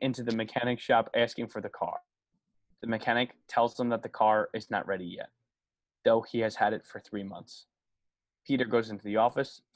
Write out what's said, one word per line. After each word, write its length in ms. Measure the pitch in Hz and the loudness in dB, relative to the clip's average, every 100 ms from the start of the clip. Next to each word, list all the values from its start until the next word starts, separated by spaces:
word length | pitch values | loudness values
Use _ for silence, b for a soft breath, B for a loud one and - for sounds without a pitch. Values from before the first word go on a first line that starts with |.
into 200 | 131 127 | -2 -2
the 140 | 120 113 | -2 -2
mechanic 440 | 110 127 123 120 | -2 -2 0 0
shop 300 | - 120 113 120 | 2 2 4 2
asking 320 | 117 - 113 | 0 0 -8
for 140 | 110 | -8
the 80 | 101 | -8
car. 280 | - 170 - - _ _ _ _ _ _ _ | -6 -6 -8 -12 _ _ _ _ _ _ _
The 60 | 117 | -4
mechanic 440 | 113 - 117 123 - - | -2 2 0 0 -6 -4
tells 260 | - 117 | 0 0
them 160 | - 120 | 0 -2
that 140 | 117 | -2
the 60 | 113 | -2
car 400 | - 107 107 - | 2 4 4 0
is 160 | 110 - | -6 -4
not 160 | 101 - | -4 -2
ready 200 | 95 87 90 | -4 -6 -10
yet, 120 | - _ _ _ _ _ _ _ | -14 _ _ _ _ _ _ _
though 180 | 117 113 | 2 2
he 180 | - 117 | 2 -2
has 160 | 110 - | -2 2
had 180 | 107 | 0
it 120 | 107 - | 0 -8
for 140 | 107 | -18
three 240 | - 104 | -10 -8
months. 420 | 98 90 - - _ _ _ _ _ _ _ _ - | -8 -12 -16 -20 _ _ _ _ _ _ _ _ -2
Peter 200 | 135 117 | 0 2
goes 260 | 117 110 | 0 0
into 120 | 104 | -6
the 140 | 104 107 | -2 2
office, 460 | 117 139 139 - _ | 2 2 -6 -8 _